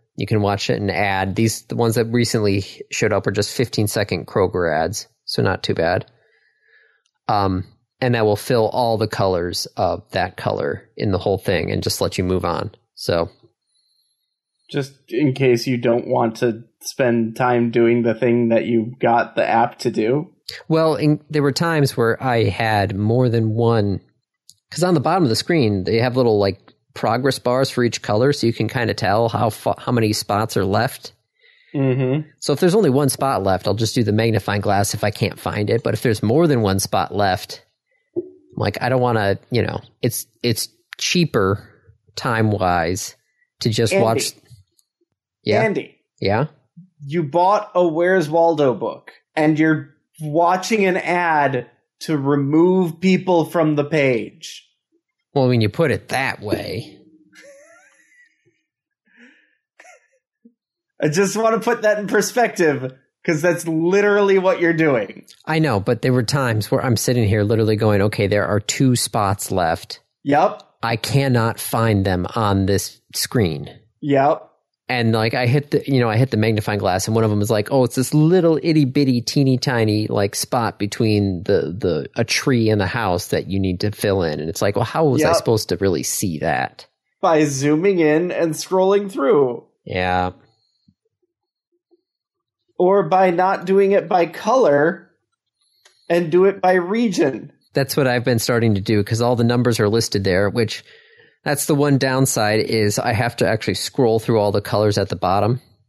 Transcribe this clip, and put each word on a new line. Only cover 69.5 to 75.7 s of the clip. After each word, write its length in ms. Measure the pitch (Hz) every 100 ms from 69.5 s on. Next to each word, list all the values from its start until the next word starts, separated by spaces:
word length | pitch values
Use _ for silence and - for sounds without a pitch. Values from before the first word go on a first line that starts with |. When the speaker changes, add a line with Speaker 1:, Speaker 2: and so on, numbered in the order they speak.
Speaker 1:
left. 500 | 95 82 85 - - _ _
Speaker 2:
Yep. 400 | 139 147 196 - - _
Speaker 1:
I 140 | 113 117
cannot 640 | - 139 139 120 113 -
find 460 | - 120 113 101
them 220 | 98 90 90 117
on 300 | 104 98 95
this 340 | 98 - - _
screen." 560 | - - 127 90 71 - - _ _
Speaker 2:
Yep. 480 | 147 135 139 165 - _ _ _ -
Speaker 1:
And, 200 | 123 113
like, 200 | 110 113
I 140 | 127 123
hit 240 | 143 143